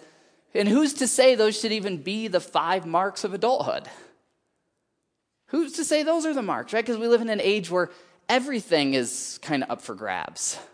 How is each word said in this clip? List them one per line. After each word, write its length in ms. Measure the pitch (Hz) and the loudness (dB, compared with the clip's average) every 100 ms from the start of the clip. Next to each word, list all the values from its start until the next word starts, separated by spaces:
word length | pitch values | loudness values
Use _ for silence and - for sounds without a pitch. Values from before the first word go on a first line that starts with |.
| - _ _ _ _ | -14 _ _ _ _
"And 140 | 214 202 | 0 2
who's 260 | 254 294 - | 4 2 0
to 120 | 247 | 0
say 260 | - 262 233 | 6 6 6
those 240 | 214 214 | 4 0
should 120 | 220 | -2
even 260 | 220 202 170 | -2 -2 -4
be 300 | 170 214 220 | -4 -4 0
the 120 | 175 | -2
five 460 | - 160 165 185 165 | 0 -2 0 0 0
marks 380 | 170 196 - | 0 0 -4
of 100 | 196 | -6
adulthood? 560 | 185 233 - 123 64 - - - _ _ _ _ _ _ _ _ _ _ _ _ _ _ | -2 0 0 -2 -6 -8 -18 -20 _ _ _ _ _ _ _ _ _ _ _ _ _ _
Who's 260 | 302 285 | -2 -2
to 120 | 330 302 | -4 0
say 180 | 302 | 2
those 220 | 302 330 320 | 2 0 0
are 80 | |
the 80 | 269 | -2
marks," 320 | 233 247 - | -2 -4 -2
right? 120 | 220 233 | -2 -2
'Cause 120 | 220 | 0
we 100 | 233 | 4
live 140 | 233 | 4
in 80 | 226 | 2
an 120 | 208 | 0
age 280 | 190 208 170 | 2 0 0
where 220 | 180 175 - - _ - | 0 -2 -6 -20 _ 0
everything 680 | 254 269 240 - 160 139 135 | 0 0 -6 0 2 2 0
is 440 | 117 - - - | 0 -6 -10 -10
kinda 300 | - 143 - | -4 -2 -2
up 100 | 120 | -6
for 120 | - | -10
grabs. 640 | 98 107 90 - - - - - | -8 -6 -6 -6 -8 -8 -8 -14